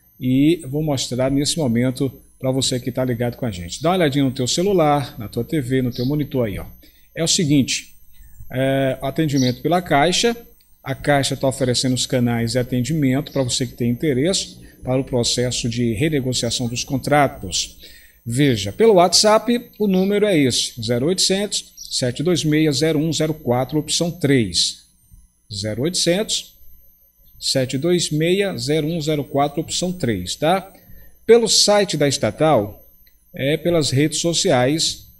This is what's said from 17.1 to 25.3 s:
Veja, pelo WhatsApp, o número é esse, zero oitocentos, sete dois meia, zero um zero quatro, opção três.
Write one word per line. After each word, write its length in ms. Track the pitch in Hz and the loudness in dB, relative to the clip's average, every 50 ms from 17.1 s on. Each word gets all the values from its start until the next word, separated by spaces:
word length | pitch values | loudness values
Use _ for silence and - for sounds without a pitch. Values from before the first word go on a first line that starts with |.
| 143 147 143 127 - - - 90 80 - - - - - - - - - - - _ _ - | 2 4 4 2 0 -6 -10 -6 -6 -6 -6 -6 -10 -20 -20 -20 -20 -20 -20 -20 _ _ -10
Veja, 460 | 120 117 131 151 139 120 101 95 101 | -6 0 2 2 2 2 0 -2 -6
pelo 220 | 98 - 214 226 208 | -2 2 4 6 8
WhatsApp, 760 | 175 175 185 - - - 214 214 220 220 - 240 240 - - - - | 6 6 6 4 4 4 6 4 4 4 2 -2 -2 -2 -8 -6 -4
o 80 | 208 | 0
número 400 | 202 190 185 190 196 208 208 208 | 2 2 2 2 2 2 2 2
é 140 | 208 190 151 | 2 4 4
esse, 420 | 139 123 113 - - - - 120 | 4 2 2 0 -4 -4 -6 -8
zero 260 | 110 110 123 120 131 160 | -4 -2 0 0 2 0
oitocentos, 680 | 190 185 - - 185 196 208 196 - - - - _ - - - | 0 0 0 0 0 0 -2 -4 -4 -8 -8 -10 _ -20 -16 -8
sete 320 | - - - 123 120 - 143 | -6 -4 -2 -2 -2 -2 0
dois 220 | 180 175 139 131 | 0 0 0 2
meia, 260 | 156 151 156 156 156 | 2 2 4 2 2
zero 280 | 139 123 151 160 160 143 | 2 0 0 0 0 0
um 120 | 156 165 | 0 -2
zero 220 | 151 - 156 156 156 | 0 -2 -2 -2 -2
quatro, 440 | - - 123 120 123 131 - 151 151 | -4 -2 -2 0 0 0 -2 -2 -4
opção 320 | 151 - - - 165 175 | -2 -2 -2 -2 -2 -2
três. 760 | 165 - - 139 139 127 110 92 82 - - - - - - _ _ _ _ _ - - - - | -4 -2 0 2 4 4 2 2 0 -2 -2 -2 -4 -8 -18 _ _ _ _ _ -20 -20 -20 -20